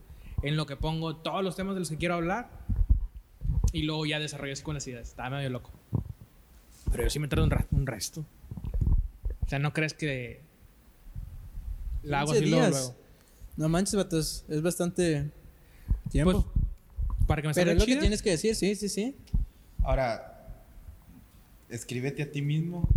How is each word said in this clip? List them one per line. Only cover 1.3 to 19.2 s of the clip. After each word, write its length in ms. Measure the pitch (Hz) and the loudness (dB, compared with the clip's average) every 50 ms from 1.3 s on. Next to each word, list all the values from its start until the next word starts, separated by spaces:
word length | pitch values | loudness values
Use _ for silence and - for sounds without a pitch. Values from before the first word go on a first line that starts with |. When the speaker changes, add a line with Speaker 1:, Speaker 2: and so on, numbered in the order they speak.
| 151 196 | -2 0
Speaker 1:
los 140 | 196 185 - | -2 -2 -2
temas 180 | - 190 196 196 | -4 -4 -4 -4
de 60 | 190 | -4
los 80 | 175 147 | -4 -4
que 60 | 156 | -4
quiero 180 | 143 165 175 175 | -2 -2 -2 0
hablar 360 | 170 165 170 196 233 240 - - - - - - - - - - - - - - - - - - - - - - - - - | 0 0 -2 -2 -4 -4 -10 -14 -12 -4 -2 2 2 4 4 4 4 2 -2 -8 -14 -20 -20 -14 -6 -4 0 2 2 2 2
y 100 | - 160 | 2 2
luego 240 | 151 156 156 156 156 | 0 0 0 0 0
ya 140 | 147 151 151 | 0 0 -2
desarrollo 320 | 151 143 143 143 139 139 | -2 -4 -6 -6 -6 -6
así 100 | 139 135 | -6 -8
con 120 | - 156 151 | -6 -8 -6
las 120 | 139 - | -6 -6
ideas. 220 | 135 123 117 117 - | -8 -10 -10 -12 -14
Está 200 | - - 120 127 | -12 -8 -6 -6
medio 220 | 135 139 139 131 | -4 -4 -4 -4
loco. 220 | 123 120 - - - - - _ - - - - - - - - - - - - - - - - - - - - | -4 -6 -10 -14 -20 -20 -8 _ -4 -4 -4 -6 -12 -16 -20 -20 -20 -20 -20 -20 -20 -20 -20 -20 -20 -6 -4 -2
Pero 100 | - 120 | 0 2
yo 80 | 117 110 | 0 0
sí 80 | - 147 | 0 0
me 80 | 151 | -2
tardo 160 | 135 156 156 | 0 2 2
un 80 | 160 147 | 4 4
ra-, 160 | - 127 - - | 4 2 0 2
un 120 | 151 143 139 | 2 2 2
resto. 380 | 131 117 107 - - - 160 151 - - - - - - - - - - - - - - - - - - - - - - - - | 0 -4 -6 -8 -10 -8 -10 -12 -12 -16 -20 -20 -16 -14 -10 -8 -4 -2 0 4 4 4 4 2 0 -8 -8 -6 -6 -4 -4 -4
O 40 | - | -2
sea, 100 | 143 139 | 0 0
no 140 | 147 151 | 0 0
crees 200 | - 165 156 151 | 0 0 -2 -2
que 480 | - - 160 147 135 127 123 117 120 - 147 - _ _ - - _ - _ - - - - - - - - - - - - - - - - - - - - - - - - | -2 -4 -4 -4 -4 -4 -6 -10 -12 -16 -20 -20 _ _ -20 -20 _ -20 _ -20 -20 -20 -20 -14 -12 -12 -12 -12 -12 -14 -14 -12 -12 -10 -8 -8 -8 -6 -6 -4 -4 -4 -2
la 160 | 147 143 139 | 0 0 2
hago 100 | 147 151 | 2 4
Speaker 2:
Quince 120 | 190 214 156 | 4 4 4
Speaker 1:
así 60 | 151 | 6
luego, 160 | 160 - - - | 6 6 6 6
Speaker 2:
días. 120 | 139 135 | 4 2
Speaker 1:
luego. 160 | 131 127 - - - - - _ - - - - - - - | -2 -4 -8 -14 -20 -20 -20 _ -20 -20 -20 -20 -20 -14 -6
Speaker 2:
No 120 | - 151 160 | -2 0 2
manches, 280 | 165 175 196 - - | 4 2 2 2 2
vato, 240 | 196 185 190 165 160 | 0 0 2 0 0
es, 240 | 156 - - - - - | 0 -2 -6 -8 -8 -4
es 140 | 151 151 | -4 0
bastante 680 | 160 180 170 - 175 175 - - 180 165 156 143 143 147 - - - - - - - - - - - - - - - - | 0 0 0 0 -2 0 0 2 2 2 2 2 0 -4 -6 -12 -20 -20 -20 -20 -20 -20 -20 -16 -2 0 0 0 0 0
tiempo. 340 | - - 151 185 185 196 165 | 0 4 4 4 4 4 2
Speaker 1:
Pues, 20 | - - - - - - - - - - - - - - - - | 2 2 0 0 0 -2 -8 -16 -12 -4 -2 -2 -2 2 2 4
para 140 | - 156 151 | 4 4 2
que 60 | 147 151 | 2 2
me 60 | 147 | 2
Speaker 2:
Pero 160 | 180 180 170 | 4 4 6
Speaker 1:
salga 20 | |
Speaker 2:
es 60 | 170 180 | 6 6
lo 60 | 208 | 6
que 60 | 240 | 6
Speaker 1:
chida. 80 | 262 285 | 4 4
Speaker 2:
tienes 220 | - 208 214 208 | 4 2 2 2
que 80 | - 214 | 2 2
decir, 240 | 170 151 - 220 220 | 2 2 2 0 0
sí, 200 | - - 196 208 | 2 0 0 0
sí, 140 | 196 214 196 | 0 -4 -4
sí. 260 | - 196 208 262 277 - | -2 -2 -4 -4 -6 -8